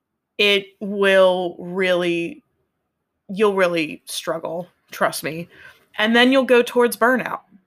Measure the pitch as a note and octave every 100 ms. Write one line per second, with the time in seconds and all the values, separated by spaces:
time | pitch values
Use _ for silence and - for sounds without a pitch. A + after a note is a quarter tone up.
0 | _ _ _ - G#3 G3+ G3 - G3+ G3+
1 | G3 F#3+ F#3 F3+ F3 - F3 F#3 F#3 F3
2 | F3 E3+ E3+ - _ _ _ _ _ _
3 | _ _ - F#3+ G#3+ F#3+ F3+ E3+ D#3 E3+
4 | - - - D#3+ E3 - F3 _ _ -
5 | D3 - C#3 D#3+ E3+ - - _ _ -
6 | G#3+ A#3 B3 C4+ B3 A#3+ A#3+ B3 A#3+ -
7 | A#3 B3+ - - _ _